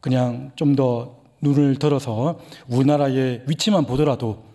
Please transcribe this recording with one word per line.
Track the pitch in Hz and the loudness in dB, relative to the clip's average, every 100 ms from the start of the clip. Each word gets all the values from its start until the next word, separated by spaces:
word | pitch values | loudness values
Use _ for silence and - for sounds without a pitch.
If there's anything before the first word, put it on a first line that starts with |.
그냥 | - 127 123 120 135 - | 0 0 0 -4 -12 -2
좀 | 147 139 | 0 2
더 | 131 120 117 - _ _ | 2 0 -6 -16 _ _
눈을 | 147 143 143 135 | 0 2 2 2
들어서 | 147 143 127 107 139 165 - - - | 0 0 -2 -2 -2 -4 -12 -20 -4
우리나라의 | 123 135 147 139 131 131 120 135 | 0 2 2 2 0 -2 -4 -6
위치만 | 151 - 196 135 | -4 0 0 0
보더라도 | 127 147 123 113 104 - | 0 0 0 -4 -6 -12